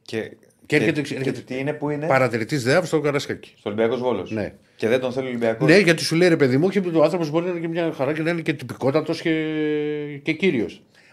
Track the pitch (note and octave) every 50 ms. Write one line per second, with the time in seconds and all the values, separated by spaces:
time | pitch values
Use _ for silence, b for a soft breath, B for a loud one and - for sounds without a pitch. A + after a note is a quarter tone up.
0 | _ - A2+ A2 G2 - - _ _ _ _ _ - - D3 D3 A2+ D#3+ D3 D3+
1 | C#3 - B2 C3 C3 C#3+ B2+ A#2 - - B2+ C3 C3+ D3+ D3 - C#3+ D3+ D3 C#3+
2 | D3+ C3+ C3+ B2+ B2+ A#2+ A#2 A2 A2 - D3+ C#3 A2+ B2+ D3 F#3 F3+ - E3 D3+
3 | C#3+ D3 C#3 C#3 - - G2+ - - - _ _ - G#2+ G2+ A2 A#2 A#2 B2+ A#2
4 | B2 B2+ A2+ F#2+ E2+ E2 A2 G#2+ F#2+ D#2 - - b b b b A2+ G#2+ B2 C3
5 | B2+ B2 A#2 C3+ C3 B2+ A#2+ A#2 A#2 A2+ A2 A#2 D3+ D3+ E3+ G3+ F#3 E3+ E3 D#3+
6 | C3+ - D#3+ E3 F3+ F3+ E3 C#3+ C#3+ B2 B2+ C#3 F3 G3 F#3+ G3+ F3+ F3 D#3+ D#3+
7 | D3 D#3+ F#3 F3 E3 D3 D3 E3+ F3 F#3 F3 E3+ E3 E3 E3 F3 E3+ D#3+ - -
8 | C3 C#3 D#3 D#3 D#3 E3 E3+ E3 D#3+ E3 D3 - C3 A#2 G2+ - A#2+ C3+ C#3+ D#3
9 | D3+ - D#3+ - - E3 D#3+ D#3 D#3 D#3 D#3 D#3 D3+ D3+ D3+ D3+ D3 D3+ D3+ D3
10 | D3 D3 D3 C#3 - D#3+ D#3 - F#3+ F#3 C#3+ A2+ F#2+ D#2+ - - _ b b b
11 | b b